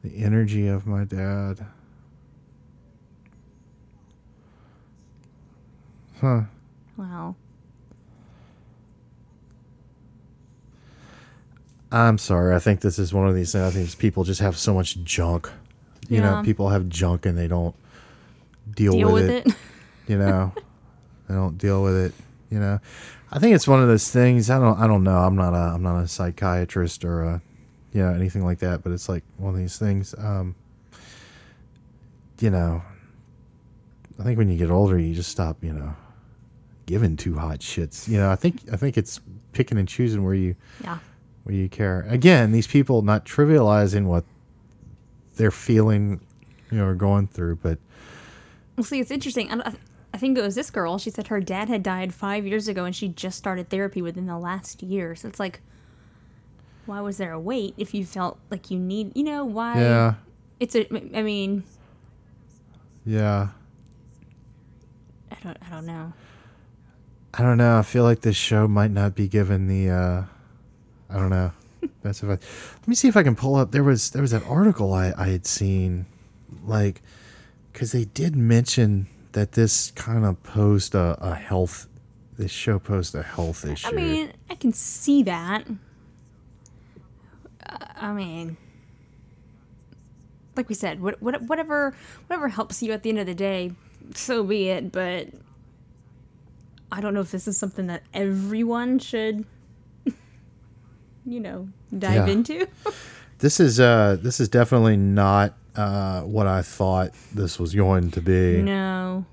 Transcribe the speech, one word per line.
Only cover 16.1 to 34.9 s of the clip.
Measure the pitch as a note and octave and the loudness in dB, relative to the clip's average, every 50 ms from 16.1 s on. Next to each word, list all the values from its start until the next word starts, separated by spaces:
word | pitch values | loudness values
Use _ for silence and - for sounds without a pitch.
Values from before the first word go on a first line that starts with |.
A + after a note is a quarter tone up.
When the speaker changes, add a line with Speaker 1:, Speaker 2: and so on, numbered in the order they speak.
| A#2+ G#2+ | 2 4
Speaker 1:
know, | G2+ G2+ G2 | 4 4 2
Speaker 2:
Yeah. | F#2+ G#2 | 2 2
Speaker 1:
people | G#2 G#2+ - G2 G2 | 0 0 0 2 2
have | G2+ G2 F#2 F2+ | 2 2 0 -2
junk | E2 E2 F2+ F2 F2 F2 - | -2 0 0 0 0 0 0
and | G2 E2+ F2 | -2 0 0
they | F2 E2 | -2 0
don't | F2 F2 E2+ E2+ - _ _ - - - - - - - - _ - _ _ _ _ _ _ G#2+ G#2 | 0 0 -2 -2 -4 _ _ -20 -20 -20 -20 -20 -20 -20 -20 _ -20 _ _ _ _ _ _ -16 -2
deal | - G#2+ G2+ F#2+ | 2 4 4 6
Speaker 2:
Deal | - - - - | 6 6 6 6
Speaker 1:
with | - - F#2 | 4 4 2
Speaker 2:
with | |
Speaker 1:
it. | - - - | 0 2 2
Speaker 2:
it. | C4+ G3+ - - - - - - | 0 0 0 -6 -20 -20 -20 -20
<laughs> | - _ - - - | -20 _ -20 -6 -2
Speaker 1:
You | G#2 G2 | 0 2
know, | G2 G2 F#2+ F#2+ F#2+ F#2 F#2 - - - _ _ _ - _ _ _ _ - - _ - | 2 2 2 2 0 -2 -4 -8 -16 -16 _ _ _ -20 _ _ _ _ -20 -20 _ -4
they | F#2+ | -2
don't | F#2+ F#2+ F2+ D#2+ F2+ | -2 -2 -2 -2 -2
deal | - G2+ G2 F#2+ G2 | 0 0 2 2 2
with | F#2+ F#2 | 2 2
it. | F#2 F#2 F2+ - - - - - _ _ _ | 2 0 -2 -4 -10 -20 -20 -20 _ _ _
You | A2 G#2+ | -4 -2
know, | G#2 G2+ G2+ G2+ - - - - - - - - - - - | -2 -2 -2 -4 -6 -10 -20 -20 -20 -20 -20 -20 -18 -8 -4
I | C#3+ | 2
think | D#3+ A#3 A3 | 4 6 6
it's | E3 - - | 6 6 6
one | C3+ C3 B2+ | 6 8 8
of | A#2+ | 8
those | A2+ G#2+ - - | 6 6 4 4
things. | - B2+ B2 B2 B2 A#2+ G#2+ A2 | 4 6 6 6 6 6 4 4
I | C3 C3+ | 4 4
don't, | B2+ A2+ G#2+ F2+ | 6 4 4 4
I | A2+ | 4
don't | A2 G#2+ G2 F#2 | 4 6 6 6
know. | F#2+ F#2 F2+ | 4 6 6
I'm | F2+ F#2 F#2+ | 4 4 4
not | F#2+ F#2 F2 F2 | 4 2 2 2
a, | F2 E2+ E2+ E2+ | 2 0 0 0
I'm | E2+ F2+ | -2 -2
not | F2+ F2 F2 F2+ | 0 0 0 -2
a | E2+ | -2
psychiatrist | - - F#2 F2 E2+ - G2+ F#2+ F2+ F2+ F2+ E2+ - F#2+ F2 E2 - - - | -4 -4 -4 -6 -4 -2 -2 0 0 0 -2 -2 -2 -2 -2 -2 -2 -6 -6
or | F2 E2+ E2 E2 | -4 -4 -2 -2
a, | E2 E2+ F2 - _ - - - - _ _ - - - | -2 -4 -4 -8 _ -20 -20 -20 -20 _ _ -20 -6 -2
you | G#2+ F#2+ | 0 0
know, | F2+ F2 | 2 2
anything | F2 F#2 F#2 - G2+ F#2+ | 0 -2 -2 -2 -2 0
like | F2 F2 E2+ | 0 -2 0
that. | - F2+ F2 E2 - | -2 -2 -2 -2 -4
But | F#2 F2 | -6 -6
it's | F2+ - - | -6 -6 -6
like | F#2 E2+ - _ - | -6 -6 -6 _ -14
one | - F#2+ G2 F#2 | -8 -6 -4 -4
of | F#2 | -4
these | F2+ F2+ - - | -4 -6 -6 -4
things. | A2 G#2 G2 G2 F#2+ - - - | -2 -2 -2 -2 -4 -6 -10 -10
Um, | G#2+ G#2+ G2+ G2 F#2 F2+ F#2 _ _ _ - _ _ _ - - - - - - - - - - - - - _ - - - - _ - _ - - - - _ - - - - | -6 -6 -4 -4 -4 -6 -10 _ _ _ -20 _ _ _ -20 -20 -20 -20 -20 -20 -20 -20 -20 -20 -20 -20 -20 _ -20 -20 -20 -20 _ -20 _ -20 -20 -20 -20 _ -20 -20 -8 -2
you | - A2 | 0 0
know, | F#2+ F2+ E2+ E2+ E2 E2+ F2 - - - - - - - - _ - - - _ _ _ _ - - - _ - - _ - - - - | 2 2 0 0 -2 -4 -6 -12 -20 -20 -20 -20 -20 -20 -20 _ -20 -20 -20 _ _ _ _ -20 -20 -20 _ -20 -20 _ -20 -20 -14 -6
I | F#2+ | -4
think | A#2+ B2 A2 | -2 0 2
when | A2 G2 | 2 2
you | F2+ E2 | 2 2
get | F2 E2 | 2 4
older, | F2 F#2 G#2 G2 | 4 4 4 4